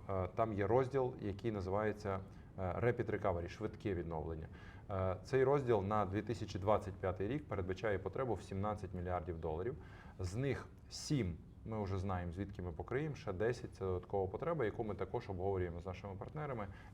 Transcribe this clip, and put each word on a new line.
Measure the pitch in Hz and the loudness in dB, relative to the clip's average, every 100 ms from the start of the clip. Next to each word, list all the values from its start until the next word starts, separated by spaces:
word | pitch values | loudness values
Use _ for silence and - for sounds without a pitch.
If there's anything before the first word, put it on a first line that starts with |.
| - | -2
е, | 95 90 | 0 0
там | - 113 | 2 2
є | 101 98 | 4 6
розділ, | 120 131 135 127 64 | 6 6 4 2 0
який | 104 98 117 | -4 -2 0
називається, | 104 92 98 107 101 101 95 95 - - - | 0 2 2 2 0 0 -2 -4 -12 -12 -4
е, | |
Rapid | 92 87 117 123 110 104 | -2 2 2 2 0 2
Recovery, | 101 87 85 | 2 2 0
швидке | - 107 - 107 | -4 -6 -2 -2
відновлення. | 87 82 80 78 80 82 - - - - | 0 0 -2 -2 -4 -6 -10 -14 -14 -4
Е, | 95 95 92 | 0 2 0
цей | - 131 | 2 4
розділ | 131 143 123 110 | 6 6 6 4
на | 95 107 | 6 4
дві | 95 101 | 4 2
тисячі | 101 113 98 98 | 0 -2 -4 0
двадцять | 95 104 101 | 4 4 4
п'ятий | 92 95 92 98 | -2 0 0 0
рік | 143 - | -2 -2
передбачає | 101 92 95 113 98 | -2 0 0 2 0
потребу | 95 110 131 | 0 -2 0
в | 95 | 0
сімнадцять | - 98 104 104 90 | -2 -2 0 -2 -4
мільярдів | 92 90 90 82 82 | -4 0 0 0 -2
доларів. | 82 78 104 143 - - - - | -2 -2 -2 -4 -10 -14 -14 -6
З | 92 101 | -4 0
них | 139 117 - - - | 0 -2 -4 -14 -14
сім | - - 147 95 80 - - - | -10 0 2 2 -2 -10 -12 -6
ми | 110 | -2
вже | 98 98 | 0 0
знаємо, | 95 92 87 | 0 0 -2
звідки | 85 98 101 | -4 -4 -4
ми | 87 | -6
покриємо, | 76 - 127 156 | -6 -2 -2 -2
ще | 131 - | -4 -4
десять — | 92 110 123 - - | 2 2 2 -4 -4
це | |
додаткова | 95 92 - 101 95 | 0 0 0 0 0
потреба, | 107 165 170 | 0 0 2
яку | 110 - | 0 0
ми | 110 | -2
також | 95 92 127 - | -2 -2 -2 -2
обговорюємо | 95 95 95 90 85 | -2 0 2 0 -2
з | 90 | -6
нашими | 90 101 | -6 -6
партнерами, | 95 113 151 147 120 98 - - | -8 -6 -6 -4 -4 -6 -8 -10